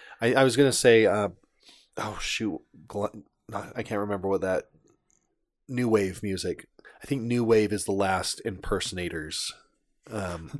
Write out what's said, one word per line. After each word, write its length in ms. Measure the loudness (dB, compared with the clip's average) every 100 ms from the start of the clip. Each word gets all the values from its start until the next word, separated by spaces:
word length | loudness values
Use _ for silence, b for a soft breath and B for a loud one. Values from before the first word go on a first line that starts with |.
| B B
I, 140 | 0
I 100 | 4
was 120 | 4 4
gonna 160 | 2
say, 340 | 6 6 8 6
uh, 220 | 4 -2 -6 _ _ b b b -8
oh, 200 | -8 -6
shoot. 400 | -6 -4 -4 -4 _ -20 -10
Gl-, 340 | -4 -4 -6 -20 _ -12
I 300 | -10 -8 -8
can't 160 | -4 -2
remember 280 | -2 -2 0
what 120 | 0
that, 240 | 0 -2 -4 _ _ _ _ _ _ _ _ _ -10
new 200 | -2 2
wave 340 | 2 2 -4
music. 440 | -6 -4 -4 -6 -10 _ -20 B
I 40 | -6
think 160 | -4
new 220 | -2 0
wave 280 | 4 4 4
is 120 | -2
the 80 | -2
last 480 | 0 0 0 -2 -6
impersonators. 1080 | -8 -8 -4 -4 -4 -6 -6 -6 -8 -8 -8 -10 _ _ _ _ -12
Um, 480 | -8 -6 -8 -10 -12